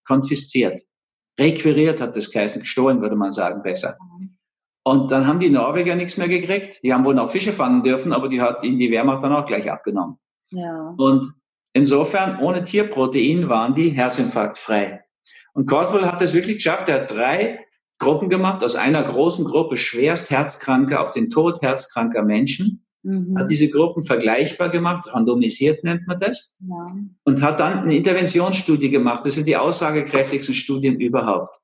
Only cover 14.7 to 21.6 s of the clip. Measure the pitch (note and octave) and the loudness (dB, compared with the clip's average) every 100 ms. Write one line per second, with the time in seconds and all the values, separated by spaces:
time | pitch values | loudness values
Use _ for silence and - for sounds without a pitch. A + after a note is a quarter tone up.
14.7 | G#2+ G2 - _ _ - - _ - C3 | -2 -2 -6 _ _ -20 -20 _ -4 0
15.7 | C#3 F3+ G3+ F3+ F3 F3 E3+ G#3+ G#3 E3 | 2 2 0 0 0 0 2 0 -2 -2
16.7 | F3+ - C3+ - G#2+ B2 E3+ A3+ - - | -2 0 -2 -2 -2 0 0 -2 -4 -14
17.7 | _ _ _ B2+ D3+ F#3+ F#3 F#3 F#3+ A#2 | _ _ _ 0 2 2 0 0 0 -2
18.7 | - B2 D#3 C3+ A#2 D#3+ F3 C#3+ D3 E3 | 0 2 2 0 2 0 0 0 0 0
19.7 | A#2+ - A#2+ C#3+ E3+ - C3+ D3 - - | -2 -4 0 0 0 -2 -2 -2 -6 0
20.7 | C3 C#3 C#3+ D#2 B2 A2+ - E3 E3+ | 2 2 0 -2 -2 0 2 2 2